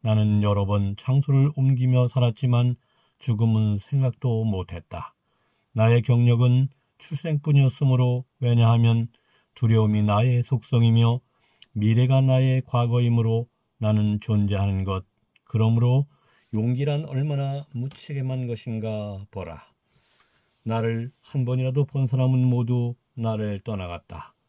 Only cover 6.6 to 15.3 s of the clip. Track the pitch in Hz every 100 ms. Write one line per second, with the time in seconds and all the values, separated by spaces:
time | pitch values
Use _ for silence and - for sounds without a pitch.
6.6 | 135 _ _ _ - 147 170 147 151 143
7.6 | 135 - 139 127 127 123 127 _ 123 117
8.6 | 117 117 117 113 117 _ _ _ _ -
9.6 | 113 113 107 107 104 104 127 123 117 123
10.6 | - 123 117 113 117 123 _ _ _ _
11.6 | - 110 107 113 127 135 135 131 131 131
12.6 | - 123 120 120 120 117 113 113 117 _
13.6 | _ _ 110 107 104 104 - 107 101 101
14.6 | 98 95 95 95 - _ _